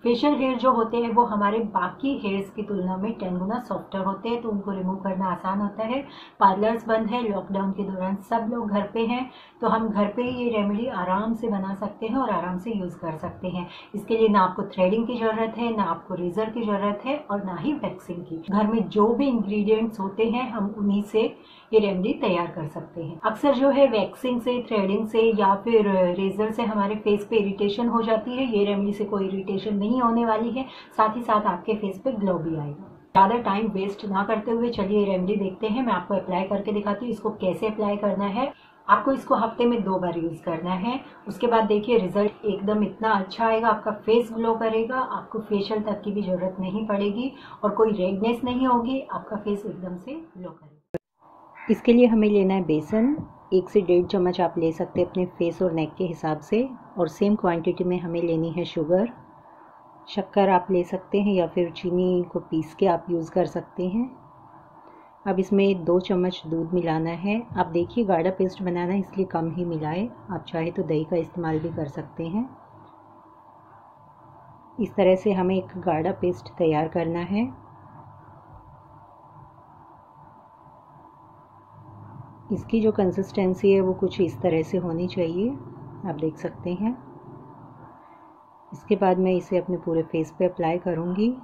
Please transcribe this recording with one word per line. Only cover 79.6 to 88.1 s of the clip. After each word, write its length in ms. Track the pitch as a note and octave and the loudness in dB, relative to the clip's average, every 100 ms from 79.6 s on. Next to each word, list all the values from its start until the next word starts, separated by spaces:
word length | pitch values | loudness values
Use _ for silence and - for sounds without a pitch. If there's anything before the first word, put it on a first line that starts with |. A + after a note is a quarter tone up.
| - - - - - - - G2+ - - - - - D3 - - - - - - - - - - - - - - - | -20 -20 -20 -20 -20 -20 -20 -20 -20 -20 -20 -20 -20 -20 -20 -20 -20 -20 -20 -20 -20 -20 -20 -20 -18 -18 -20 -20 -6
इसकी 300 | F#3+ - A3+ | -6 -2 2
जो 100 | G#3+ | 2
consistency 800 | G#3+ F#3 F#3 F#3+ - F#3 F#3 G3+ | 2 0 0 -4 -2 0 2 4
है 100 | G3 | 4
वो 120 | F#3 | 4
कुछ 260 | F#3 F#3 - | 0 -2 0
इस 200 | E3+ - | -2 0
तरह 200 | F3+ D#3+ | 0 2
से 160 | D#3 F#3 | 0 -2
होनी 300 | E3+ E3 F3+ | -2 -4 -4
चाहिए, 420 | - E3 F3 A3+ | -2 -2 0 -2
आप 640 | C#4 - - - - F#3+ D3 | -4 -12 -16 -16 -10 -8 -4
देख 220 | D#3+ D3+ | -4 -4
सकते 360 | E3 - F3+ | -10 -6 -6
हैं। 240 | F3 A3 B3+ - - - - - - - - - - - | -2 -2 -4 -12 -20 -18 -18 -20 -20 -20 -20 -20 -20 -20